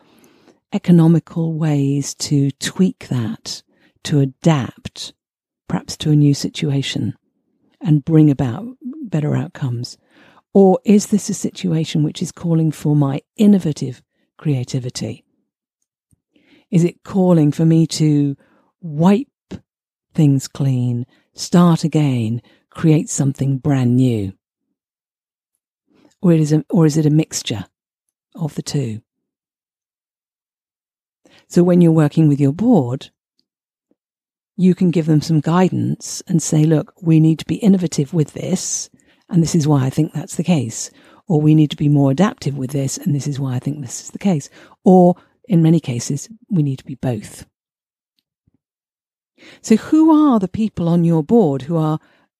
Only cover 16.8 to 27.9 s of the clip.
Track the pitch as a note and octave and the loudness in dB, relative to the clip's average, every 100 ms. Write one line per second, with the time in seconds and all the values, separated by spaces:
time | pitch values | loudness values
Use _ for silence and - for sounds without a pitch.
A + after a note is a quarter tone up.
16.8 | E3+ - - G3+ F3+ E3+ D3 C#3+ D#3+ E3 | 0 -4 -6 0 2 4 2 2 2 2
17.8 | E3 - D#3 D3 C#3+ C#3 _ _ _ _ | 2 0 0 2 0 -4 _ _ _ _
18.8 | E3+ D3 F3+ G#3 C#4+ _ - F#3+ _ _ | -10 0 2 2 -2 _ -20 -20 _ _
19.8 | _ _ _ - D3 C#3 - - C3+ B2+ | _ _ _ 0 2 2 -2 -6 -4 -2
20.8 | B2 A#2+ B2 _ _ - - F3 F3 D#3+ | -2 -4 -8 _ _ -16 0 2 4 2
21.8 | D#3+ D#3 D3 B2 A2 A#2+ - _ _ - | 0 0 0 -2 -4 -6 -10 _ _ -2
22.8 | E3 D#3 B3 - C#3 - C3+ C3+ D3+ C3+ | 2 2 0 -4 -2 -2 -4 -2 -2 0
23.8 | A#2+ B2 B2+ A2+ G2 - _ _ _ _ | 2 2 2 0 -6 -10 _ _ _ _
24.8 | _ _ _ _ _ _ _ _ _ _ | _ _ _ _ _ _ _ _ _ _
25.8 | _ _ _ _ F#3 D#3+ D3+ D#3 - G#3+ | _ _ _ _ 2 2 2 0 0 2
26.8 | D#3+ D#3 D3+ D3+ - - - G#2+ - _ | 2 2 2 2 0 -6 -10 -10 -12 _
27.8 | _ | _